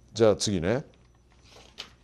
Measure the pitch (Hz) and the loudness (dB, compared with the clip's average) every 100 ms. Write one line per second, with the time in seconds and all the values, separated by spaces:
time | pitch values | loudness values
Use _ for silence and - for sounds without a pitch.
0 | _ 110 113 92 - 95 82 123 - _ | _ 2 2 2 -2 -2 -2 -4 -6 _
1 | _ _ _ _ - - - - - - | _ _ _ _ -20 -20 -20 -20 -20 -20